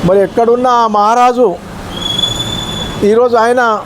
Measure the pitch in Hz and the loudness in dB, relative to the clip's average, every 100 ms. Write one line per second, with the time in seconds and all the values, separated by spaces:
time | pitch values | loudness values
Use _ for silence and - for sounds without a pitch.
0 | 175 202 190 - 233 240 254 240 226 208 | 2 2 2 0 2 2 2 2 2 2
1 | 208 240 247 247 226 170 - - - - | 2 4 2 4 0 0 -12 -14 -12 -8
2 | - - - - - - - - - - | -4 -2 -4 -4 -6 -6 -8 -8 -8 -2
3 | 208 220 247 233 226 247 233 208 | 0 2 2 2 2 2 0 -2